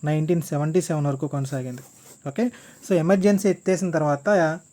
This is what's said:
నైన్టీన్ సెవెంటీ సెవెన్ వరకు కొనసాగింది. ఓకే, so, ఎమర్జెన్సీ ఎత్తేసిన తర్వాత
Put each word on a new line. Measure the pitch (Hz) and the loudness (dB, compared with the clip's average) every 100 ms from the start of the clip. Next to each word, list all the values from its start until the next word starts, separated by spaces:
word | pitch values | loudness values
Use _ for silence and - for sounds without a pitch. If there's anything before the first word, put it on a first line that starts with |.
నైన్టీన్ | 147 151 156 175 | 0 -2 0 0
సెవెంటీ | - 147 151 165 | 0 -4 0 0
సెవెన్ | 175 156 143 | 0 -2 -2
వరకు | 135 147 | -2 -4
కొనసాగింది. | 143 135 139 127 127 - _ - - - | -4 -6 -6 -8 -12 -16 _ -20 -16 -12
ఓకే, | 135 247 - - - - | -4 -4 -4 -20 -20 0
so, | |
ఎమర్జెన్సీ | 185 160 196 190 202 196 | 0 4 4 4 4 2
ఎత్తేసిన | 180 - 185 185 | 0 0 0 0
తర్వాత | 165 151 139 208 208 160 165 _ | 0 0 0 2 2 2 -2 _